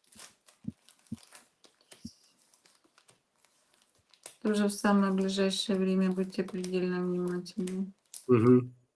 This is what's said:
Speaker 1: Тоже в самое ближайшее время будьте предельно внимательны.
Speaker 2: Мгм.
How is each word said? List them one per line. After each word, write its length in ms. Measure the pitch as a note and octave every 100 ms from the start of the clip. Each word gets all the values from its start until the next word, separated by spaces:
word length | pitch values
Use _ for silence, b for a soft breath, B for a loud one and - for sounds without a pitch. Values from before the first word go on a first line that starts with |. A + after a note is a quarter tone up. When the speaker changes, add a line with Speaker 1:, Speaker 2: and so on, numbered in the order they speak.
| _ - - _ _ _ - - _ _ _ - - - _ _ - _ _ - - - _ _ _ _ _ _ _ _ _ _ _ _ _ _ _ _ _ _ _ _ - -
Speaker 1:
Тоже 240 | G#3+ G#3 G3+
в 40 |
самое 400 | - G#3 G3+ G3
ближайшее 680 | F#3+ F#3+ G3 F#3+ F#3+ - F#3+
время 320 | F#3+ F#3+ F#3
будьте 320 | F#3 F#3+ -
предельно 580 | F#3 F#3 F3+ F#3 F3+ F3+
внимательны. 880 | F3+ F3+ F3+ F3+ F3+ - F3+ F#3 F#3+ - _ - -
Speaker 2:
Мгм. 460 | A#2+ A#2+ B2+ B2+ - _